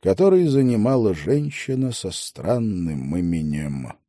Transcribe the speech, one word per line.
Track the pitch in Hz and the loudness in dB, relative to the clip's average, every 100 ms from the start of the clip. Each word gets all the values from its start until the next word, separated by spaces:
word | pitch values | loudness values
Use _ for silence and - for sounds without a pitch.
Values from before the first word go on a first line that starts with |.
который | 92 95 196 185 170 | 0 4 6 6 4
занимала | 139 131 117 110 131 107 | 4 4 2 2 2 2
женщина | 85 73 143 147 - - 131 131 | 0 0 0 0 -8 -6 -2 -2
со | 120 95 | -4 -8
странным | 85 - - 80 123 113 92 85 71 65 82 | -10 -12 -8 -2 0 0 -2 -2 -4 -4 -2
именем | 87 85 76 73 73 69 62 - | 0 -2 -2 -4 -4 -6 -10 -14